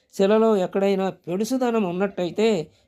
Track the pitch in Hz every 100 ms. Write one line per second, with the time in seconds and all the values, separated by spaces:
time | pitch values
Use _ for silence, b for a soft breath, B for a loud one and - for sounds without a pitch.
0 | _ - 196 220 226 208 175 196 196 190
1 | 190 185 - 185 226 262 247 226 185 180
2 | 202 202 175 165 226 190 160 b